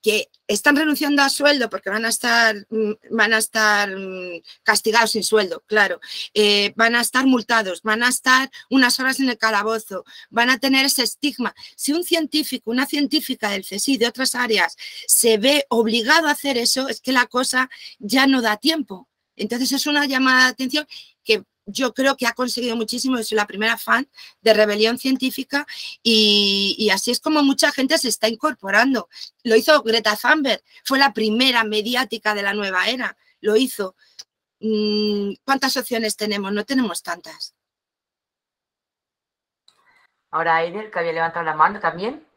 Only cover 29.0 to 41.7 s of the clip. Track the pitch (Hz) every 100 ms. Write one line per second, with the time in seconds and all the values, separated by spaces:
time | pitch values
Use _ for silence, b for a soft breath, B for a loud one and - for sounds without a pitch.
29 | - B B _ 240 220 226 302 220 226
30 | 214 214 - 311 269 202 b b - 269
31 | 277 - 220 214 269 240 220 214 214 247
32 | 262 226 214 208 202 202 196 185 185 247
33 | 214 - _ _ 208 220 262 - 190 _
34 | B B - _ _ _ 220 214 214 208
35 | 208 208 202 190 - 262 269 - - 233
36 | 220 - 214 202 196 208 214 262 233 170
37 | - 175 - - - _ _ _ _ _
38 | _ _ _ _ _ _ _ _ _ _
39 | _ _ _ _ _ _ _ b b b
40 | b _ _ 156 165 165 170 190 214 185
41 | 170 165 165 170 160 156 170